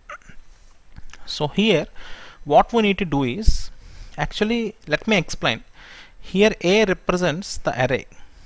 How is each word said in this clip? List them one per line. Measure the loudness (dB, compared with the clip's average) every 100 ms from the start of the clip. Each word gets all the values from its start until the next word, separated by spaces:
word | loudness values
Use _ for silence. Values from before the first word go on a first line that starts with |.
| -20 -18 -16 -16 -18 -20 -20 -20 -20 -12 -12 -12 -10
So | -4 -2
here | 2 4 4 0 -8 -12 -12 -14 -14 4
what | 4 6
we | 4
need | 2 2
to | 0
do | 0
is, | 0 0 2 2 0 -10 -18 -18 -14 -6
actually, | -6 -2 -2 0 -4 -8 -6
let | -4 2
me | 2
explain. | 2 -2 -2 -2 -6 -20 -20 -20 -20 -18
Here | -4 4 4 4
A | 2 4 4
represents | 2 0 0 0 -2 -6 -6
the | -4 0
array, | 0 0 -4 -16 -20 -20